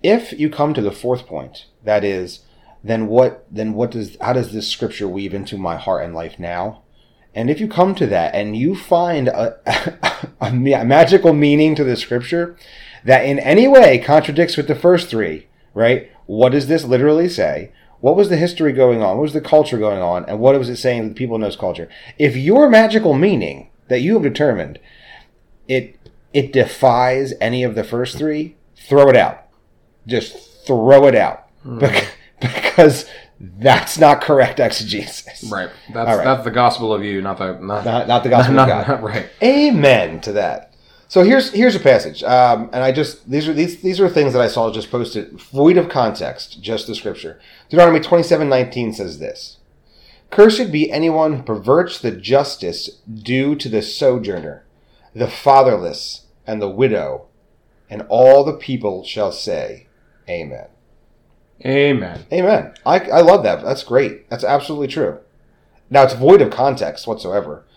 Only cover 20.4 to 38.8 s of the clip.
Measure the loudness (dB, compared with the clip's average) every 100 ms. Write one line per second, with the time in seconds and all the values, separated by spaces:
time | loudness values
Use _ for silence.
20.4 | 2 2 0 -6 -4 -4 -6 -8 -8 -6
21.4 | -6 -6 -8 -8 -12 -18 -14 -2 -2 0
22.4 | 2 4 6 6 4 2 0 2 2 0
23.4 | -4 -10 -18 _ -4 -2 0 0 0 0
24.4 | -2 -2 -6 -14 _ _ -20 -20 _ _
25.4 | _ _ -6 -6 -6 _ _ _ _ -4
26.4 | -2 0 0 2 2 2 0 -2 -4 -4
27.4 | -4 -2 -4 -4 -6 -6 -6 -6 -6 -6
28.4 | -8 _ _ _ 2 6 6 6 4 -2
29.4 | _ _ _ _ _ _ -6 -6 -6 -12
30.4 | -20 _ -4 0 6 8 8 4 2 -4
31.4 | _ _ -14 -2 -2 0 -4 -10 _ -10
32.4 | -8 -4 0 6 6 4 -8 -20 -20 _
33.4 | -20 -2 2 2 0 4 4 4 2 2
34.4 | 2 0 -2 -4 -8 -8 -10 -14 -20 -18
35.4 | -12 -10 -10 -14 -14 -6 -2 0 0 -2
36.4 | -2 0 0 0 -4 -4 -4 -6 -6 -8
37.4 | -8 -8 -8 -6 -4 -4 0 0 2 2
38.4 | 4 4 2 2